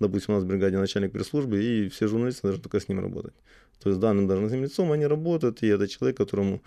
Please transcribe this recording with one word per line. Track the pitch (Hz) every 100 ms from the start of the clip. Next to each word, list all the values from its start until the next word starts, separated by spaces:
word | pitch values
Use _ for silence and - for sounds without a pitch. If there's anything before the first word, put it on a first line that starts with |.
допустим, | 104 98 - 101
у |
нас | 92
в |
бригаде | 95 98 95
начальник | 98 104 98
пресс-службы, | - - 147 135 101
и | 113 113 95
все | - 107
журналисты | 113 123 123
должны | 98 95
только | - 101
с | -
ним | 95
работать. | 95 92 - _ _ - _ _
То | 101
есть | 95
данным | 110 101 95
должностным | 95 107 127
лицом | 139 - 175
они | 151 147
работают, | 151 165 165 123 113
и | 110
это | 101 101
человек, | - 127 127
которому | 98 98 98 95